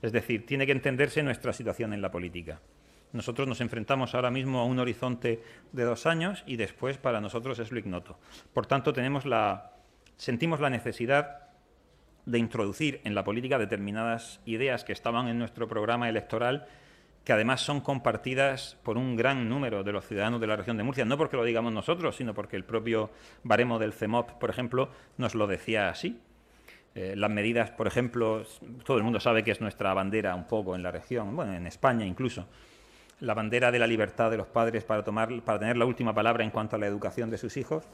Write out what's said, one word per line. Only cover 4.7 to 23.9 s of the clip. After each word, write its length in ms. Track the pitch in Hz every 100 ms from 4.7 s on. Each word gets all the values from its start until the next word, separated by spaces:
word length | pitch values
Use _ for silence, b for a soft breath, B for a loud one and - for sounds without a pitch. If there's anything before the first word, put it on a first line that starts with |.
| 127
horizonte 640 | 123 117 127 120 123 113 B B B
de 120 | 135
dos 220 | 120 117 160
años 380 | 165 170 202 -
y 100 | 123
después 400 | 98 - 127 135
para 240 | 135 113
nosotros 380 | 104 117 123 117
es 120 | 113
lo 80 | 120
ignoto. 400 | 104 87 - - B B B
Por 120 | - 110
tanto, 260 | 135 143
tenemos 320 | 131 127 143 135
la, 460 | 113 104 98 - B B B _ _
sentimos 440 | - 120 165 156
la 100 | 143
necesidad 760 | 131 131 107 120 143 147 - - - _ _ _ _ _ _
de 140 | - 117
introducir 600 | 113 - 101 98 156 -
en 100 | 110
la 100 | 101
política 340 | 95 107 127 135
determinadas 840 | 107 107 101 104 117 117 - - -
ideas 380 | 110 135 123
que 80 | -
estaban 360 | - 120 117 123
en 100 | 117
nuestro 300 | 117 - 110
programa 400 | 110 107 120 120
electoral, 580 | 110 - 113 120 143 - B B B B -
que 80 | -
además 280 | 110 113 131
son 200 | - 143
compartidas 1000 | 131 135 127 110 127 131 139 131 - -
por 140 | - 110
un 180 | 131 117
gran 320 | 123 135 117
número 360 | 131 135 104
de 80 | 98
los 140 | 101 -
ciudadanos 340 | 104 107 120
de 60 | 110
la 100 | 107
región 200 | 101 113
de 80 |
Murcia, 200 | 113 135
no 140 | 113 143
porque 180 | 156 135
lo 80 |
digamos 280 | 117 113 117
nosotros, 440 | 110 98 175 160 -
sino 160 | 123
porque 240 | 104 98 101
el 80 |
propio 460 | 90 113 110 113 107 B B B
baremo 360 | 120 107 123 113
del 140 | 110